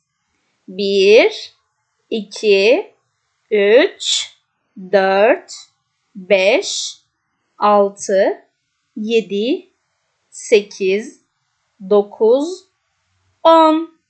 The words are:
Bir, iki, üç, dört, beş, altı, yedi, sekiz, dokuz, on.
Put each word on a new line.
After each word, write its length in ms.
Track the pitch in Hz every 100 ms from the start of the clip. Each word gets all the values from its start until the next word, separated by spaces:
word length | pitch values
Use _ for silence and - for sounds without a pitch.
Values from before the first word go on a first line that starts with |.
| _ _ _ _ _ _ -
Bir, 840 | 185 196 196 190 226 403 - - _ _ _ _ _ -
iki, 840 | 226 196 - 220 196 202 320 - _ _ _ _ _ -
üç, 840 | 208 202 240 381 - - - - _ _ _ _ -
dört, 760 | 185 196 190 196 220 370 - - - _ _ _ _ 202
beş, 800 | 180 196 190 277 403 - - - _ _ _ _ _ -
altı, 920 | 208 208 202 196 - 190 240 415 _ _ _ _ _ -
yedi, 760 | 214 233 180 202 233 370 - _ _ _ _ _ _
sekiz, 920 | - - 214 208 - 190 196 247 - _ _ _ _ _ _ 190
dokuz, 720 | 208 202 - 220 262 311 370 _ _ _ _ _ _ _ _
on. 580 | 330 330 320 311 320 _ _